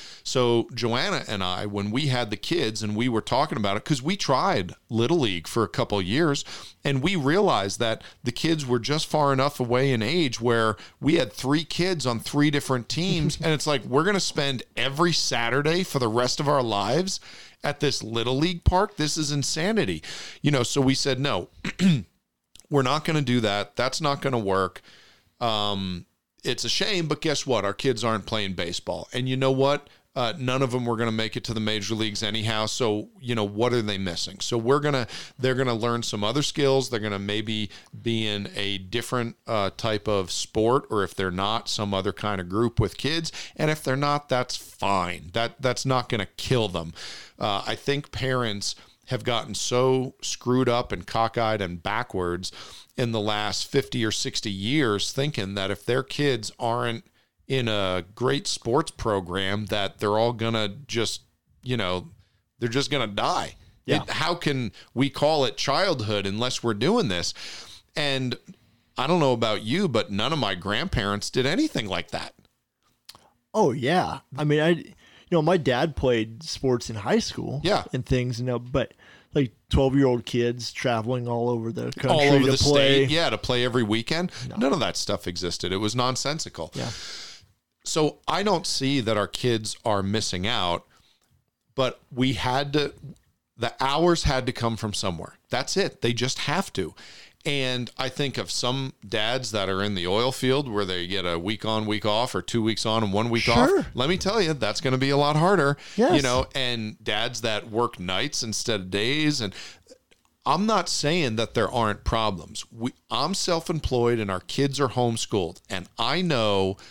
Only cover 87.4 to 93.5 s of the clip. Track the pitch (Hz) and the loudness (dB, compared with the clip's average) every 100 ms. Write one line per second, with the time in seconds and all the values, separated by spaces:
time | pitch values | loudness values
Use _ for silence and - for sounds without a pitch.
87.4 | - _ _ _ - 170 151 - - 165 | -20 _ _ _ -4 0 2 0 -2 0
88.4 | 208 175 - - 135 139 110 104 98 - | 2 0 0 -2 0 2 2 0 0 0
89.4 | 127 113 110 - 117 101 98 107 - 90 | 0 0 -2 -4 0 0 0 -2 -2 -2
90.4 | 98 120 90 87 - _ _ _ _ _ | -2 0 0 0 -4 _ _ _ _ _
91.4 | _ _ _ - 127 - _ 123 131 117 | _ _ _ -2 -2 -2 _ 0 0 2
92.4 | 127 131 143 147 143 - 139 - _ _ | 0 0 0 0 -2 -6 -16 -20 _ _
93.4 | _ | _